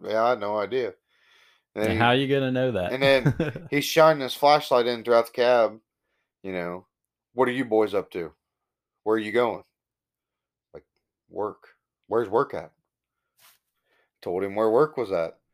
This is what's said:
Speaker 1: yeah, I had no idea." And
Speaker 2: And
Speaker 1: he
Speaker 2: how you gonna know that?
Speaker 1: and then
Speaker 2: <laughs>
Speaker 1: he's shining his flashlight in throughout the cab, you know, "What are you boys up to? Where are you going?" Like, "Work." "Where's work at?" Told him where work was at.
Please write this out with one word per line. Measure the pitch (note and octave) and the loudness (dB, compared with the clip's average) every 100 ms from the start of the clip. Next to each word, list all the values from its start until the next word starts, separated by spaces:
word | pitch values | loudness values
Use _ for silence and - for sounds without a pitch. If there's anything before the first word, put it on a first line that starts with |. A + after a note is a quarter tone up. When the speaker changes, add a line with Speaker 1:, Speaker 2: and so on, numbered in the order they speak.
Speaker 1:
yeah, | G#2+ G#2+ | -4 0
I | A#2 | 0
had | A#2+ | 0
no | G2+ G#2+ | -2 -4
idea." | G2+ C3 A2 - _ _ _ _ _ _ _ - | -4 -4 -6 -10 _ _ _ _ _ _ _ -4
And | A2 | -2
Speaker 2:
And | |
Speaker 1:
he | A2+ | 2
Speaker 2:
how | A#2 | 2
you | B2+ C#3 | 2 0
gonna | C#3 C3 | -2 -2
know | B2+ B2+ | -2 -2
that? | G#2 F2+ | -2 -4
Speaker 1:
and | B2+ | 0
then | C#3 C3+ C3 - D#3 - E3 | 2 4 2 -2 -4 -8 -6
Speaker 2:
<laughs> | |
Speaker 1:
he's | C#3+ C#3 | -4 0
shining | E3 D#3+ D3+ | 4 4 4
his | B2+ - | -4 2
flashlight | C#3+ D3 - B2+ A#2+ | 4 4 4 2 2
in | A#2+ | -2
throughout | A2 A#2 A#2 | 2 2 2
the | |
cab, | - A#2+ B2 G#2+ A2 _ _ _ _ _ _ | 0 2 4 2 -2 _ _ _ _ _ _
you | F#2+ | -10
know, | F#2 F2 F2+ - _ _ _ _ | -8 -8 -10 -16 _ _ _ _
"What | A#2+ B2+ | -2 0
are | |
you | B2 B2+ | 0 0
boys | A2 G#2+ G2 | 0 2 -2
up | F2+ | -6
to? | F#2+ D#2+ _ _ _ _ _ _ _ | -10 -12 _ _ _ _ _ _ _
Where | G#2 A2 | -2 -2
are | |
you | G#2+ | 0
going?" | A2 A#2+ F#2+ - _ _ _ _ _ _ _ _ _ _ | -2 -2 -4 -14 _ _ _ _ _ _ _ _ _ _
Like, | E2 _ _ _ _ _ | -20 _ _ _ _ _
"Work." | F2+ G#2 - _ _ _ _ - | -8 -8 -8 _ _ _ _ -4
"Where's | A2 A2 | -2 0
work | A2 C#3 | 0 -2
at?" | F#2 D#2 _ _ _ _ _ _ _ _ _ _ _ _ _ _ _ | -6 -14 _ _ _ _ _ _ _ _ _ _ _ _ _ _ _
Told | - F2+ | -8 -6
him | G2 | -4
where | G2+ A2 | 0 2
work | A2+ D3+ - | 4 2 -2
was | G#2+ | -4
at. | F#2 D#2+ - _ | -4 -4 -8 _